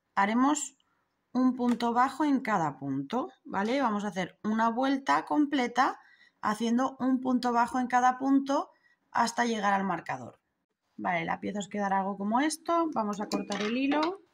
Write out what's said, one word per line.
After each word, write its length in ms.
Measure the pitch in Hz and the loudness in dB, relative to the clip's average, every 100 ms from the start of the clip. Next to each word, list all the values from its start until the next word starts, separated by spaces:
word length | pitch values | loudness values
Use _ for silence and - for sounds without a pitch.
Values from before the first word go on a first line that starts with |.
| _ | _
haremos 640 | - 202 233 220 196 - _ _ _ _ _ _ | 0 0 2 2 0 -4 _ _ _ _ _ _
un 240 | 247 254 233 | 0 0 2
punto 380 | 247 233 233 | 0 0 0
bajo 300 | 240 262 269 | 2 2 2
en 160 | 302 269 | 2 2
cada 380 | - 208 156 143 | 2 0 0 -4
punto, 520 | 139 135 139 233 370 - | -6 -4 -4 -4 -4 -10
¿vale? 360 | 277 190 208 277 | -8 -4 0 0
Vamos 240 | 247 202 | 0 0
a 40 | 202 | -4
hacer 300 | 180 175 - | -4 -6 -6
una 260 | 208 220 226 | -4 0 0
vuelta 560 | 226 269 269 - 302 | 2 0 0 2 0
completa 720 | - 302 285 294 240 240 294 403 - _ _ - | 2 2 2 2 0 2 2 0 -14 _ _ -6
haciendo 540 | 214 214 233 233 262 269 | -4 -2 0 2 0 -2
un 220 | 254 262 | 0 0
punto 320 | 254 254 247 | 2 0 2
bajo 260 | 233 240 254 | 2 2 0
en 80 | 247 | 0
cada 320 | 247 254 254 | 2 2 2
punto 520 | 269 277 269 285 370 _ _ _ _ | 2 2 4 -2 -2 _ _ _ _
hasta 360 | - 233 - 240 | 0 0 0 0
llegar 260 | 226 202 | 0 2
al 120 | 196 | 2
marcador. 560 | 196 165 - 135 120 - _ _ _ _ _ - | 0 -4 -6 -10 -10 -18 _ _ _ _ _ -8
Vale, 280 | 202 170 | -2 -2
la 160 | 170 180 | -2 -4
pieza 200 | 196 196 | -6 -6
os 80 | 196 | -6
quedará 320 | 208 196 196 | -4 0 0
algo 180 | 190 196 | -2 -4
como 220 | 202 233 | -2 0
esto. 500 | 311 302 - 339 320 | 0 -2 -2 0 0
Vamos 280 | 247 208 196 | -2 -4 -4
a 80 | 208 | -4
cortar 340 | 202 196 196 | -4 -4 -4
el 140 | 214 240 | -2 0
hilo 440 | 277 294 320 392 - | 0 0 0 -4 -14